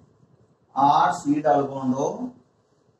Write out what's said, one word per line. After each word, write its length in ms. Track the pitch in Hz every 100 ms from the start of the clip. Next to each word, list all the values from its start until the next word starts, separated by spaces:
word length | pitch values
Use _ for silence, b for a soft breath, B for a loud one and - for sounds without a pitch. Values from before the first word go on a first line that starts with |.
| _ _ _ _ _ _ _ -
आर 360 | 139 151 175
सी 260 | 170 147 147
डबल 220 | 151 139
बॉन्ड 320 | 135 135 127 131
O 120 | - 110 254 - _ _ _ _ _